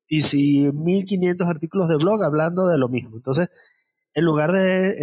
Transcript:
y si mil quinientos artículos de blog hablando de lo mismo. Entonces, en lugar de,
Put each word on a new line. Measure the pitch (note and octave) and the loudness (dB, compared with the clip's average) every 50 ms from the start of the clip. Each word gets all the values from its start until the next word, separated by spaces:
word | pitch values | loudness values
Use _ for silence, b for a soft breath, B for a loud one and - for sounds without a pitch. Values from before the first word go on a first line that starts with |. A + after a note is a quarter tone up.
| _ - | _ -4
y | D#3 D#3 C#3 | -2 -2 0
si | - - C#3+ C#3+ C#3+ C#3+ C#3 C#3+ C#3+ C#3+ | 0 0 2 2 4 4 4 2 2 0
mil | D3 D#3 E3+ F#3 G3 F#3+ | -2 -2 0 0 0 -2
quinientos | F#3+ G3+ F#3 F3+ F3+ F3+ F3 F#3 F3 | -2 -2 0 0 0 0 0 -2 -2
artículos | F3 D3+ E3 E3 - G3 F#3 E3 | -2 -4 -6 -6 -2 -2 0 2
de | E3 | 2
blog | D3 D3+ F#3 G#3+ A3 G3 | 2 2 2 2 2 0
hablando | D3+ C#3+ D3+ D#3 E3 F3 F3+ F#3 | 0 0 0 0 0 0 0 0
de | F3+ E3+ C#3+ | 2 2 2
lo | C3 A#2+ | 0 0
mismo. | B2+ B2 A#2 A#2 A2 | -2 -4 -6 -8 -14
Entonces, | A2+ B2 C3 C3+ C#3+ F3+ F3 b b b b b b b b b _ _ _ - | -12 -6 -4 -2 -2 -2 -4 b b b b b b b b b _ _ _ -4
en | D3+ E3 | -2 0
lugar | E3+ D#3 D3+ D3+ D#3 F3+ | 0 2 2 0 0 0
de, | F#3+ F#3+ F#3 F#3 F#3 F#3+ F#3+ G3 - | 2 2 2 2 0 0 0 -2 -2